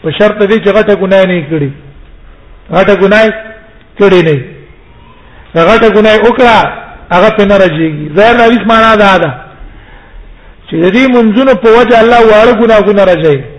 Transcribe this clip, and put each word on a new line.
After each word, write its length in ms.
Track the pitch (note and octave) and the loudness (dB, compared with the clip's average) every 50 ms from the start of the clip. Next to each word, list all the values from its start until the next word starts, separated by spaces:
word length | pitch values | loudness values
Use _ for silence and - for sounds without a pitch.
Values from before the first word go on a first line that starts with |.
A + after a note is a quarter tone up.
په 80 | - D#3+ D3 - | -8 -8 -2 0
شرط 240 | G#3 G#3 G#3 A3 | 0 0 0 -2
دی 160 | G#3 F#3+ A3 A3 - | -2 -2 -2 -2 -2
چې 60 | G3+ F#3+ | 0 0
غټه 180 | A3 G#3 G#3 G#3 E3+ | 0 0 0 -2 -2
ګناه 220 | F#3+ F#3 F#3+ G3 F#3+ F#3 | -2 0 0 0 0 0
نه 160 | F3+ F3 D3+ C#3 | -2 -6 -6 -6
کړي، 200 | D#3+ D#3 C#3+ C3+ C#3 - - - - - - - - - - - - - - - - - - - E3 | -6 -6 -6 -6 -10 -14 -20 -20 -20 -20 -20 -20 -20 -20 -20 -20 -20 -20 -20 -20 -20 -20 -16 -6 -2
غټه 180 | F3 G3 G3 G3+ F3 | -2 0 0 0 0
ګناه 300 | F#3+ F#3+ G#3 G#3+ A3 A3 - - - - - - - - - - - - - - | 0 0 2 2 0 -2 -4 -8 -16 -20 -20 -20 -20 -20 -20 -20 -20 -20 -4 -2
کړي 220 | G3+ G3 F#3+ F3+ E3 E3 | 0 2 2 2 0 0
نه، 80 | D3 C3+ A#2+ - - - - - - - - - - - - - - - - - - - - - - E3 E3 F3+ | -2 -4 -6 -12 -20 -20 -20 -20 -20 -20 -20 -20 -20 -20 -20 -20 -20 -20 -20 -20 -20 -20 -20 -8 -2 -2 0 2
غټه 200 | A3+ A3 A3+ A3 F#3+ | 2 2 2 2 2
ګناه 200 | G#3+ G#3+ A3 G#3+ A3 G#3 | 2 0 2 0 2 0
وکړه، 320 | A#3 A#3 B3+ B3+ A#3+ A3+ G3 D#3+ - - - - - - - - - | 0 0 2 0 2 2 0 0 -2 -8 -12 -18 -20 -20 -20 -10 -4
هغه 180 | F3 F3+ F#3+ A3 - | -2 0 0 0 0
په 80 | - G3+ | 0 0
نه 120 | G3 G3+ | 0 2
رجعيږي. 500 | G3 F#3+ F3+ D3+ D#3 D#3+ D#3+ D#3 D3 D3+ D3+ D3 | 2 2 0 0 -4 -6 -6 -6 -8 -12 -6 -2
ظاهر 200 | F#3 G#3 A#3 A#3+ A#3+ A#3 | 0 0 2 2 2 2
حدیث 180 | A#3 A#3+ A3+ F#3 A3 | 0 0 0 -2 0
معنا 240 | A3+ A3 A3+ A3+ A3 | 0 2 2 2 2
دا 220 | G#3 G#3 G3 F#3+ F3 | 2 2 2 2 0
ده 80 | E3+ D3 B2 - - - - - - - - - - - - - - - - - - - - - - - - - - - | -2 -4 -6 -12 -18 -20 -20 -20 -20 -20 -20 -20 -20 -20 -20 -20 -20 -20 -20 -20 -20 -20 -20 -20 -20 -20 -20 -20 -16 -10
چې 60 | - E3 | -6 -2
د 40 | E3+ F#3+ F#3+ | -2 0 0
دې 100 | A#3+ C4 C4 B3 | 0 0 2 2
منځونو 380 | B3 A3+ A3 G3+ A#3+ C4+ C4+ B3+ | 2 0 0 0 0 0 0 0
په 140 | - - A3+ A3 A#3+ | 0 2 2 2 2
وجه 220 | B3 A3 B3 A3+ | 2 2 2 2
الله 200 | A3 A#3 A#3+ A#3+ A3+ A3 | 2 2 2 2 4 4
واړه 220 | G#3+ G#3 A3 A#3+ A#3+ G3+ | 4 2 2 2 0 0
ګناهونه 420 | A#3 A3+ A3 G#3+ G3 G3+ G3+ G3+ F#3+ F#3 | 0 2 2 2 2 0 0 0 2 0
رجعي 280 | F3+ D#3+ D#3+ D#3 C#3+ C3 - - - | 0 0 0 -2 -2 -2 -6 -14 -20